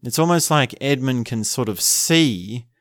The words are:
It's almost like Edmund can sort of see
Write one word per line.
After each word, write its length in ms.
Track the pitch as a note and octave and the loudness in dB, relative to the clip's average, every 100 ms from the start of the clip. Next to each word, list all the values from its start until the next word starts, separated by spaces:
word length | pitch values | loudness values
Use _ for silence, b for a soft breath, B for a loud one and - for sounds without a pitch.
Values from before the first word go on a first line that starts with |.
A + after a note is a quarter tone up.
It's 160 | A#2+ A2+ | -4 0
almost 320 | E3 F3 - | 2 2 2
like 240 | D3+ B2+ - | 2 2 -2
Edmund 460 | C3+ C#3+ C3 B2+ A2 | -2 0 0 -2 -2
can 180 | A2+ | -4
sort 240 | G#2 - A2+ | -4 -2 -4
of 120 | G2 | -2
see 840 | - - - E3 D#3 G2 F2+ A#2+ A#2 _ | 0 0 2 4 4 0 -8 -12 -14 _